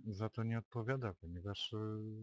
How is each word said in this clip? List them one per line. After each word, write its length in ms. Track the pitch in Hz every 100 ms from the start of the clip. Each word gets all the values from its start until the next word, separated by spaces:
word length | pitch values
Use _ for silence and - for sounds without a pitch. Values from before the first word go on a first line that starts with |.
| 107
za 220 | 98 110
to 140 | -
nie 160 | 113 113
odpowiada, 540 | - 120 113 135 117
ponieważ, 600 | 87 85 87 95 101 -
y, 40 | 107 107 107 107 110